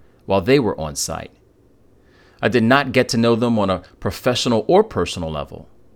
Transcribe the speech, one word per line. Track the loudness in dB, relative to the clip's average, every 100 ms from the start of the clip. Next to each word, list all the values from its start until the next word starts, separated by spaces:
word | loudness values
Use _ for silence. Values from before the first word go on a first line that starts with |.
| _ _
while | -2 0
they | 4 4
were | 2 -4
on | -8 -8
site. | -8 -10 -14 _ _ _ _ _ _ _ _ _ _ _
I | -2
did | 2
not | 2 2 2
get | 0 0
to | 2
know | 2
them | 2 0 0
on | 0
a | -2 -8 -10
professional | -8 -4 -2 0 0 0 2
or | 2
personal | 2 -2 -4 -4 -8
level. | -8 -10 -14 -20 -20 -20